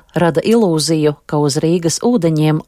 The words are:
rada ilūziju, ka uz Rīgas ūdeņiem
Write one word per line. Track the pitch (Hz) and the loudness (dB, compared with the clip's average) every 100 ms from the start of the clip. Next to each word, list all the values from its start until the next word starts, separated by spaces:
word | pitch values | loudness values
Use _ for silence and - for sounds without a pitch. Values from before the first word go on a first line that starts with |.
| - | -4
rada | 156 170 160 | -2 0 0
ilūziju, | - 233 196 160 147 156 147 147 - | 0 2 2 0 -2 0 0 -2 -4
ka | 151 | -2
uz | 147 143 | -2 0
Rīgas | 160 180 165 - | 0 0 -2 -2
ūdeņiem | 233 247 170 156 156 156 | -2 0 0 0 0 0